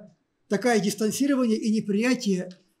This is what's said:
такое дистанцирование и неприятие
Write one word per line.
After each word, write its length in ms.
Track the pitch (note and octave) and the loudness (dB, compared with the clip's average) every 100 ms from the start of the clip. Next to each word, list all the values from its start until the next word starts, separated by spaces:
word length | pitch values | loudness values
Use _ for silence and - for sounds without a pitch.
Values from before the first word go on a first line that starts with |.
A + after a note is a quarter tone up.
| - _ _ _ _ | -10 _ _ _ _
такое 320 | G3+ B3 A#3 | -2 2 2
дистанцирование 760 | F#3+ - G#3+ G#3+ C#4 C#4 B3 G#3+ | 0 -2 -2 0 0 2 2 0
и 140 | A3+ | 0
неприятие 760 | G#3+ G#3+ G3+ A#3+ B3 G#3+ F#3 F3+ - _ _ | -2 0 0 0 0 0 -2 -4 -14 _ _